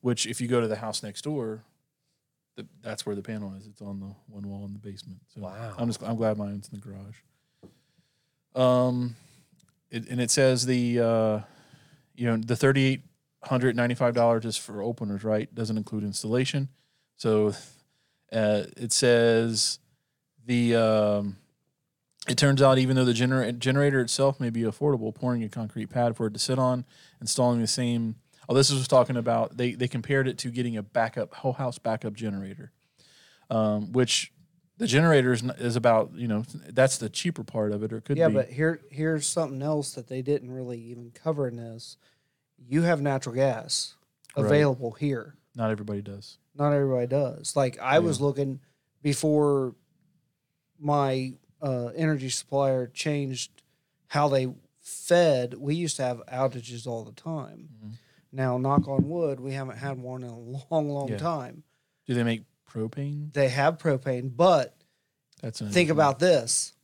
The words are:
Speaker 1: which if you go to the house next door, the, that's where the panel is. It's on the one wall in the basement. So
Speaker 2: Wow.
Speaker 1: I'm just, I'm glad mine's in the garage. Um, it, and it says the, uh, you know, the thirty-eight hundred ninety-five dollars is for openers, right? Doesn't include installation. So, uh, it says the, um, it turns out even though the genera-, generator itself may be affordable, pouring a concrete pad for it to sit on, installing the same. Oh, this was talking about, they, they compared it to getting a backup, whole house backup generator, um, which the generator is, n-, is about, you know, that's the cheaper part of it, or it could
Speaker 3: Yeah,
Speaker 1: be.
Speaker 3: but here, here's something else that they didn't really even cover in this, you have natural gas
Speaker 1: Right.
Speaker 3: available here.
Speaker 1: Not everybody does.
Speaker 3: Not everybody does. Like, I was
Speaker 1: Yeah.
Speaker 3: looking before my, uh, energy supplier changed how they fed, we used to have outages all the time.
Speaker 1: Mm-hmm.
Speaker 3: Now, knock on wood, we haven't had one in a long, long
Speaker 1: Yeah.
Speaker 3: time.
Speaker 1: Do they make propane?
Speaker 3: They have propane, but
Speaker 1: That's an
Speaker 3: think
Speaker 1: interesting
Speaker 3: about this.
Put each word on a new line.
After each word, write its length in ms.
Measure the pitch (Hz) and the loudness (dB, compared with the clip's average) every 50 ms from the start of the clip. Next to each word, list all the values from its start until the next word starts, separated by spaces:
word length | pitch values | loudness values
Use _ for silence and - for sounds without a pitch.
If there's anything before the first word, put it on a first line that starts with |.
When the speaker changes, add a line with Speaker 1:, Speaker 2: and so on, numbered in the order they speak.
Speaker 1:
which 240 | - 127 117 - - | 0 -2 -2 -2 -2
if 160 | 104 - - | -6 -4 -6
you 60 | 127 117 | -2 0
go 140 | 127 123 | 0 0
to 60 | 117 110 | 2 0
the 100 | 107 104 | -2 -4
house 260 | 113 110 104 - - | -6 -6 -8 -8 -8
next 180 | 107 98 - - | -10 -14 -10 -8
door, 400 | 147 151 143 120 110 110 110 110 _ _ _ _ _ _ _ _ _ _ _ _ _ _ _ _ _ _ | -6 -6 -4 -4 -6 -8 -10 -14 _ _ _ _ _ _ _ _ _ _ _ _ _ _ _ _ _ _
the, 100 | - 107 - _ _ | -18 -18 -18 _ _
that's 240 | - 117 107 - - | -12 -12 -10 -10 -8
where 100 | 110 104 | -8 -8
the 60 | 101 | -8
panel 320 | 95 - 110 107 104 98 95 | -8 -8 -8 -8 -8 -10 -12
is. 140 | 95 98 107 | -14 -18 -20
It's 160 | 104 _ 104 | -20 _ -14
on 160 | 101 98 98 | -12 -10 -10
the 160 | 98 98 101 _ _ - 104 | -12 -12 -14 _ _ -20 -16
one 160 | 101 101 101 | -14 -12 -12
wall 160 | 98 98 101 | -10 -12 -12
in 80 | 98 98 | -12 -14
the 60 | 104 | -14
basement. 400 | 101 101 98 98 - - 92 - _ _ _ | -14 -14 -16 -16 -16 -18 -20 -20 _ _ _
So 60 | 113 | -14
Speaker 2:
Wow. 340 | 98 90 92 107 117 113 101 - | -14 -12 -12 -12 -14 -12 -6 -4
Speaker 1:
I'm 100 | 120 117 | -2 -2
just, 120 | 110 - | -2 -4
I'm 140 | - 110 117 | -4 -6 -2
glad 240 | 110 113 110 107 104 | 0 2 0 0 0
mine's 300 | 104 101 101 101 98 - - | -4 -6 -8 -10 -12 -12 -16
in 60 | 104 | -16
the 40 | 104 | -14
garage. 340 | 107 98 95 98 101 107 - _ _ _ _ _ _ _ _ - - _ _ _ _ _ _ _ _ _ _ _ _ _ _ _ _ _ | -14 -16 -16 -16 -16 -18 -20 _ _ _ _ _ _ _ _ -20 -20 _ _ _ _ _ _ _ _ _ _ _ _ _ _ _ _ _
Um, 600 | 127 127 127 127 127 127 127 123 123 123 123 117 - _ _ _ _ _ _ _ _ _ _ _ _ _ _ | 2 4 4 4 4 4 2 0 0 -2 -4 -6 -10 _ _ _ _ _ _ _ _ _ _ _ _ _ _
it, 160 | - 117 113 - | -10 -10 -8 -6
and 120 | 120 123 | -2 -2
it 100 | 123 117 | 0 0
says 340 | - - 135 131 131 123 117 | 4 4 6 6 6 4 2
the, 340 | 127 127 123 123 120 120 120 | 0 2 2 2 2 2 2
uh, 400 | 117 113 113 113 110 110 107 107 107 - _ _ _ _ - _ _ _ _ _ _ _ _ | 2 2 4 4 2 2 0 -2 -4 -10 _ _ _ _ -20 _ _ _ _ _ _ _ _
you 120 | - 120 120 | -4 0 0
know, 100 | 113 113 | 0 0
the 180 | 113 117 127 | 0 -2 -2
thirty-eight 460 | 120 - 135 135 135 135 135 135 - - _ _ _ _ _ _ _ - | 2 4 4 4 4 2 2 0 -2 -6 _ _ _ _ _ _ _ -6
hundred 320 | - 135 127 123 127 117 | -2 -2 2 2 2 2
ninety-five 380 | 120 120 120 123 123 135 120 117 | 2 0 0 0 0 0 0 2
dollars 320 | 120 117 117 117 113 110 | 4 4 4 4 2 0
is 100 | 117 107 - | -4 -6 -6
for 240 | - - 107 104 | -8 -8 -8 -6
openers, 420 | 101 117 117 - 117 104 101 98 101 | -4 -4 -4 -6 -6 -6 -6 -6 -2
right? 300 | 110 107 107 107 - - | 0 0 0 -2 -4 -6
Doesn't 240 | - 113 107 110 110 | -6 -4 -2 -2 -4
include 260 | 104 - - 107 101 | -4 -4 -6 -4 -4
installation. 680 | 104 98 - - 107 113 123 131 135 - 143 139 135 _ _ _ _ _ _ _ _ _ _ | -4 -6 -6 -4 0 0 0 0 0 -2 -4 -4 -4 _ _ _ _ _ _ _ _ _ _
So, 360 | - 117 110 107 107 104 98 - - - - _ _ _ _ _ _ _ _ _ _ _ | 0 2 4 4 4 2 0 -4 -12 -20 -20 _ _ _ _ _ _ _ _ _ _ _
uh, 320 | - 113 107 104 107 104 - - - - | -2 0 2 2 2 0 0 -4 -10 -10
it 160 | 120 113 - | -6 -2 0
says 840 | - - 123 120 117 117 117 117 113 117 117 113 107 - - - - _ _ _ _ _ _ _ _ _ _ _ _ 113 | 2 4 6 6 6 6 6 6 4 4 2 0 -2 -2 -2 -4 -6 _ _ _ _ _ _ _ _ _ _ _ _ _
the, 300 | 120 123 120 120 117 117 | -2 0 2 2 4 4
um, 640 | 117 113 110 110 107 104 104 104 104 101 101 98 - _ _ _ _ _ _ _ _ _ _ _ _ _ _ _ _ - - | 4 4 4 4 4 4 4 2 0 -2 -4 -8 -10 _ _ _ _ _ _ _ _ _ _ _ _ _ _ _ _ -6 -4
it 100 | 120 - | 0 2
turns 240 | 147 139 139 131 | 4 4 6 6
out 160 | 139 135 131 131 | 6 6 8 6
even 180 | 131 127 131 | 4 4 4
though 100 | 127 127 | 4 4
the 80 | 123 120 | 4 4
genera-, 380 | 113 127 127 131 131 123 104 | 2 2 2 2 2 0 -2
generator 480 | 120 120 110 131 131 143 143 143 139 135 | -4 -2 -2 0 2 4 2 4 2 2
itself 400 | 123 117 - - 135 139 135 - | 0 0 0 2 2 2 2 0
may 100 | 131 120 | -4 -4
be 120 | 113 117 | -2 0
affordable, 520 | 113 110 107 - 143 151 143 117 110 110 107 | -2 -2 -2 0 0 0 0 0 -2 -6 -6
pouring 300 | - - 123 123 120 113 | -4 -2 -2 0 0 -2
a 60 | 104 | -4
concrete 380 | - 120 110 110 - - 107 - | -6 -8 -8 -8 -6 -8 -10 -4
pad 280 | - 127 120 120 113 | -2 0 0 0 0
for 120 | - 117 110 | 0 -4 -4
it 60 | 107 | -2
to 60 | 113 | -4
sit 180 | - - 131 127 | -2 -2 0 2
on, 260 | 131 127 127 123 120 _ _ - - - _ _ | 2 2 2 0 -4 _ _ -20 -20 -20 _ _
installing 380 | - 107 - - 127 123 120 117 | -6 -6 0 2 2 2 4 2
the 60 | 113 107 | 0 0
same. 480 | - - 123 120 120 117 117 110 113 - _ _ _ _ - - | -2 -2 -2 -2 0 0 -2 -4 -6 -8 _ _ _ _ -6 2
Oh, 60 | 123 | 4
this 180 | 131 139 135 | 4 4 4
was 160 | 143 131 131 - | 2 0 0 4
talking 300 | - 127 123 - 135 120 | 6 6 6 6 0 -2
about, 400 | 113 117 117 113 113 - - 117 | 0 0 0 0 0 -2 -2 -4
they, 160 | 123 123 104 | -4 -4 -2
they 140 | 117 123 120 | -2 -4 -4
compared 400 | - 120 110 - 143 135 135 131 | -4 -6 -4 0 0 0 0 0
it 100 | - - | -4 -6
to 100 | - 120 | -8 -8
getting 280 | 117 123 123 120 117 107 | -4 -4 -4 -4 -4 -6
a 60 | 101 | -8
backup, 500 | 101 _ 123 113 113 - 123 107 - - | -4 _ 0 0 0 -2 -6 -8 -8 -8
whole 200 | - - 135 127 | -4 -4 -4 -2
house 240 | - 139 127 120 - | -2 -4 -6 -6 -6
backup 340 | _ 117 110 - - 113 104 | _ -4 -4 -2 -4 -8 -8
generator, 580 | 107 113 107 98 98 98 95 98 - - 117 _ _ _ _ _ _ _ _ _ _ - _ _ _ _ _ | -6 -6 -6 -6 -6 -8 -10 -14 -16 -18 -20 _ _ _ _ _ _ _ _ _ _ -20 _ _ _ _ _
um, 420 | 117 110 110 107 107 107 104 101 | 0 2 2 2 2 0 -2 0
which 400 | 107 127 127 120 - - - - _ _ _ _ _ _ _ _ _ _ | 2 2 2 2 2 -2 -2 -6 _ _ _ _ _ _ _ _ _ _
the 80 | 233 | -2
generator 460 | - 123 143 165 165 160 143 127 127 127 | 2 4 4 6 8 6 6 6 6 2
is, 80 | 113 | 2
n-, 120 | 117 127 - - | 0 -4 -6 -4
is 180 | 120 120 113 | -4 -2 -2
about, 360 | 123 113 120 117 110 104 90 85 | 2 4 6 6 6 4 0 -4
you 140 | 82 120 110 | -8 -4 -2
know, 160 | 107 104 117 - - - - 69 | -2 -2 -2 -4 -10 -16 -16 -4
that's 280 | 120 131 131 131 - - | 2 4 4 4 4 -2
the 120 | 117 107 | -6 -6
cheaper 340 | - - - 180 165 - 110 | -6 -4 -4 -4 -4 -4 -10
part 280 | - - 113 107 104 | -6 -4 -2 -2 -2
of 100 | 104 104 | -2 -2
it, 100 | 107 107 113 | -4 -6 -6
or 40 | 110 | -8
it 80 | - | -4
could 120 | - 143 151 | -4 2 4
Speaker 3:
Yeah, 100 | 165 160 | 4 4
Speaker 1:
be. 60 | - | 4
Speaker 3:
but 140 | 135 127 - | 2 0 -2
here, 320 | 135 131 156 160 170 156 - - | -2 0 0 0 0 -2 -10 -16
here's 340 | 143 135 156 160 160 151 143 | -8 -4 -2 0 0 0 -2
something 360 | - - 175 165 139 135 131 139 | -2 -2 -2 -2 -2 -4 -6 -2
else 300 | 147 156 147 143 - - | -2 -2 -2 -2 -4 -8
that 140 | - 117 _ | -12 -12 _
they 140 | 127 131 | -8 -6
didn't 300 | 127 135 147 143 123 123 | -2 0 -2 -2 -2 -8
really 280 | 127 131 127 123 123 117 | -10 -10 -8 -8 -10 -12
even 300 | 117 117 120 120 120 117 | -12 -14 -16 -16 -16 -18
cover 360 | 117 - _ 160 160 147 139 123 | -20 -6 _ -4 -2 0 -2 -4
in 80 | 120 | -4
this, 420 | 117 117 117 113 117 - - - _ _ _ _ _ _ _ _ _ _ _ _ _ | -8 -12 -12 -14 -14 -16 -18 -20 _ _ _ _ _ _ _ _ _ _ _ _ _
you 240 | 123 120 131 156 170 | -10 0 2 2 4
have 180 | 170 175 147 | 4 4 2
natural 340 | 139 143 135 135 - 127 117 | 2 0 0 0 -2 -4 0
gas 600 | 127 135 139 123 110 - - - - - - - _ _ _ _ _ _ _ - | 2 2 2 2 -2 -4 -6 -6 -6 -6 -8 -12 _ _ _ _ _ _ _ -4
Speaker 1:
Right. 100 | 143 131 | -2 2
Speaker 3:
available 460 | 104 147 147 151 143 131 123 131 117 | 4 4 4 4 4 2 -2 -6 -8
here. 440 | 107 - 147 147 139 117 107 - - _ _ _ _ | -6 -4 -4 -4 -2 -4 -6 -12 -20 _ _ _ _
Speaker 1:
Not 160 | 120 113 110 | -4 -2 -2
everybody 300 | 110 101 104 104 104 101 | -2 -4 -4 -8 -8 -8
does. 360 | 101 101 98 98 101 - - _ _ _ _ | -8 -10 -14 -14 -16 -20 -20 _ _ _ _
Speaker 3:
Not 180 | 143 147 147 147 | 0 0 2 2
everybody 340 | 143 139 135 131 123 120 123 | 2 2 2 2 0 0 0
does. 480 | 127 143 143 127 - - - - - | 0 0 0 -2 -4 -8 -10 -4 0
Like, 220 | 143 135 127 120 - | 2 2 0 0 -4
I 200 | - 127 139 160 | -2 4 4 4
was 200 | 170 170 151 127 | 6 4 0 2
Speaker 1:
Yeah. 60 | 143 | 0
Speaker 3:
looking 340 | 143 135 139 139 135 131 131 _ _ _ _ _ _ _ _ | 0 0 0 -2 -4 -4 -8 _ _ _ _ _ _ _ _
before 760 | _ 147 139 - - 156 151 151 147 147 143 139 131 123 113 _ _ _ _ _ _ _ _ _ _ _ _ _ _ _ _ _ _ _ _ _ | _ -2 0 2 2 4 4 6 4 4 4 2 0 -2 -6 _ _ _ _ _ _ _ _ _ _ _ _ _ _ _ _ _ _ _ _ _
my, 540 | 147 147 147 143 139 135 131 131 131 131 127 - _ _ _ _ | -2 0 2 2 2 2 0 -2 -4 -6 -10 -14 _ _ _ _
uh, 260 | 156 139 131 123 120 120 - | -4 -4 -2 -2 -4 -6 -4
energy 340 | 165 160 156 156 139 131 131 | -2 0 0 0 0 -2 -4
supplier 580 | 123 - - _ 139 139 139 135 131 131 123 123 | -6 -6 -6 _ 0 2 2 2 2 0 -2 -4
changed 760 | _ - - 156 147 143 143 131 131 120 - - _ _ _ _ _ _ _ _ _ _ _ _ | _ -6 -4 -2 -2 -2 -2 -4 -6 -8 -8 -10 _ _ _ _ _ _ _ _ _ _ _ _
how 200 | - 147 147 147 | 0 2 2 4
they 260 | 135 135 131 127 127 - _ _ _ _ | 4 2 0 0 -6 -10 _ _ _ _
fed, 720 | _ - - - - - 175 175 175 160 143 127 123 123 123 | _ -16 -16 -12 0 2 4 6 6 6 4 2 0 -4 -6
we 200 | 113 139 143 151 | -8 -4 -2 -2
used 200 | 170 175 156 - - | -2 -2 -4 -2 -2
to 60 | 135 | -2
have 180 | 127 123 117 - - | -2 -2 -4 -8 -10
outages 580 | 127 127 135 135 - 127 117 117 123 117 117 | -2 0 0 0 0 -4 -12 -12 -14 -12 -10
all 180 | 127 120 113 110 | -8 -8 -8 -10
the 80 | 110 117 | -12 -18
time. 560 | - _ 165 165 151 131 - - 117 - 156 127 110 | -16 _ -8 -8 -8 -8 -10 -14 -20 -20 -20 -20 -18
Speaker 1:
Mm-hmm. 120 | 107 107 110 117 _ _ _ _ _ _ | -16 -16 -16 -18 _ _ _ _ _ _
Speaker 3:
Now, 260 | - 135 131 131 123 127 | -6 -2 -2 0 0 0
knock 300 | 127 135 139 143 139 143 | 2 2 2 2 2 2
on 200 | 139 135 139 143 | 0 0 0 0
wood, 300 | 165 175 170 147 139 127 | 0 -2 -2 -2 -2 -4
we 140 | 123 135 135 | -8 -8 -8
haven't 240 | 139 135 131 107 117 | -8 -8 -10 -10 -8
had 200 | 127 139 135 127 | -8 -8 -8 -8
one 260 | 123 127 127 127 127 | -10 -10 -10 -10 -12
in 60 | 120 | -12
a 80 | 117 117 | -14 -14
long, 520 | 120 117 127 139 131 _ 165 160 151 147 | -14 -12 -12 -12 -10 _ -2 -2 -2 -2
long 180 | 143 143 139 127 | -4 -4 -4 -4
Speaker 1:
Yeah. 80 | 110 104 | -6 -4
Speaker 3:
time. 460 | 151 170 170 147 127 123 - - - _ _ _ _ _ _ _ _ | -2 -4 -4 -4 -6 -10 -14 -18 -20 _ _ _ _ _ _ _ _
Speaker 1:
Do 80 | - 127 | -4 -2
they 100 | 120 117 | 0 2
make 200 | 117 113 110 101 _ _ _ _ _ | 0 0 -2 -6 _ _ _ _ _
propane? 640 | - 117 110 113 - - 139 143 147 147 147 151 - | -8 -6 -6 -6 -6 -6 -6 -6 -6 -8 -8 -6 0
Speaker 3:
They 160 | 147 139 131 | 2 2 2
have 280 | 123 139 139 156 165 160 | 4 4 4 2 2 2
propane, 580 | - 170 139 127 - 139 127 123 123 135 120 | 0 0 0 0 0 -2 -4 -4 -4 -8 0
but 400 | 120 170 190 175 151 123 - _ _ _ _ _ _ _ _ _ _ _ _ _ _ | 4 4 6 6 4 2 0 _ _ _ _ _ _ _ _ _ _ _ _ _ _
Speaker 1:
That's 200 | - 117 113 - | -12 -12 -10 -8
an 60 | - 104 | -8 0
Speaker 3:
think 220 | 101 180 175 151 | 2 4 4 4
Speaker 1:
interesting 20 | |
Speaker 3:
about 280 | 160 147 156 143 135 127 | 4 4 4 4 4 4
this. 540 | 165 185 170 139 117 117 - - - - _ _ | 4 6 6 4 4 0 -2 -2 -2 -6 _ _